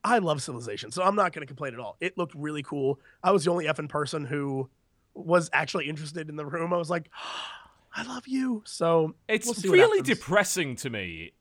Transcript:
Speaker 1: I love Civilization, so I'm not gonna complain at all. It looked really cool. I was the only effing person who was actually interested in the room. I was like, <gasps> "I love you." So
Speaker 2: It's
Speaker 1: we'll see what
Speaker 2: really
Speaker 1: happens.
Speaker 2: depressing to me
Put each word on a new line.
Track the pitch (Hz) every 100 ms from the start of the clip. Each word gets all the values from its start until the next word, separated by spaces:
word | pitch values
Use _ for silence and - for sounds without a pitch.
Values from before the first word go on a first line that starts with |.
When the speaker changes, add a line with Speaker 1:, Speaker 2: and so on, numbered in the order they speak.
Speaker 1:
I | 214 233
love | 175 151
Civilization, | - 120 113 104 110
so | 170
I'm | 185 208
not | 180
gonna | 165 139
complain | 135 143
at | 117
all. | 107 -
It | 175 180
looked | 170 143
really | 151 151
cool. | 139 143 135 139 _ _
I | 185
was | 190 151
the |
only | 175 156
effing | 156 151
person | 147 143 156 131
who | 143 143 135 131 _ _ _ _
was | - 165 175 160
actually | 139 151 185 143
interested | 156 151 165 156
in | 151
the | 143
room. | 170 170
I | 175
was | 160
like, | 175 156 - - - -
<gasps> | - - _ _ -
"I |
love | 240 254 262
you." | 262 262 220 -
So | - 165 165 160 - -
Speaker 2:
It's | 220 240
Speaker 1:
we'll |
see | 220 185
what | 370
Speaker 2:
really | 453 403
Speaker 1:
happens. | 269 277
Speaker 2:
depressing | - 214 196 185 147 117
to | 135
me | 110 90 80 85 _